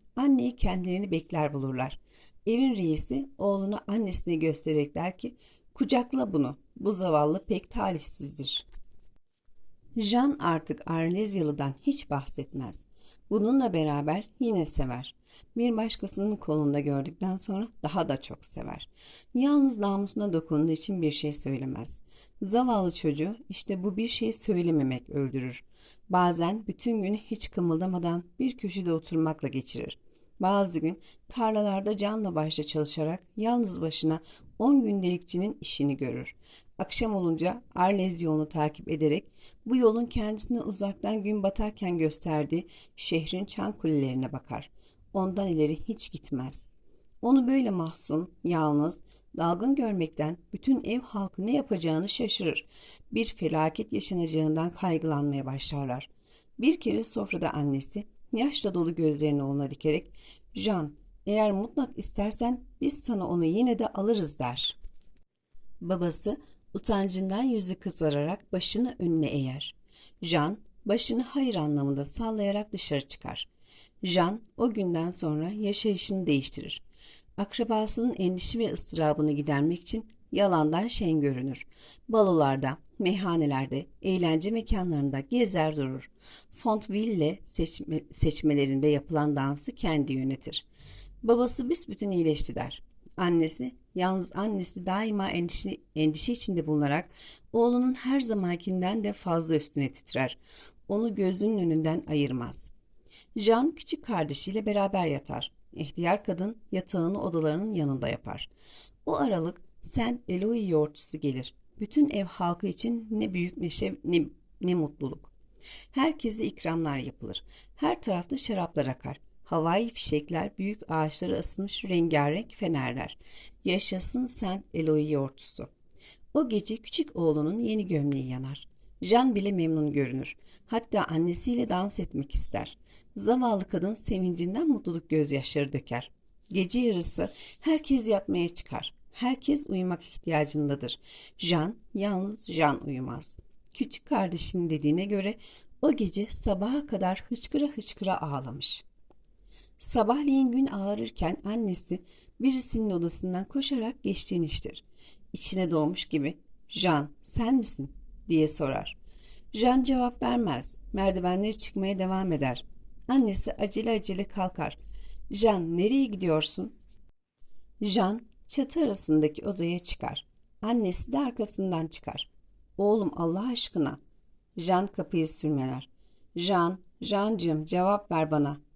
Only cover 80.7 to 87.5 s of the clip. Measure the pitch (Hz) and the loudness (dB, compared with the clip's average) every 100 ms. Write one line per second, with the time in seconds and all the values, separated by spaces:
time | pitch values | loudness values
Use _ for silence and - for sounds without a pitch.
80.7 | 165 226 - 180 160 143 127 135 - - | 2 0 0 2 2 2 0 -4 -6 -12
81.7 | - - - - 220 202 165 139 135 135 | -20 -20 -18 2 6 6 6 4 4 0
82.7 | 143 - - 185 190 190 170 147 135 135 | -4 -8 -2 0 0 2 2 2 2 -2
83.7 | 135 160 - 190 185 170 160 185 226 220 | -4 -8 -6 -2 2 2 2 2 -2 0
84.7 | 208 180 151 139 135 139 240 220 180 156 | 0 2 0 0 -2 0 2 4 4 2
85.7 | 156 131 131 - - - - - - 240 | 0 -2 -4 -10 -20 -20 -20 -20 -4 0
86.7 | 214 - 202 226 196 151 190 - | 0 0 -2 0 2 2 0 -6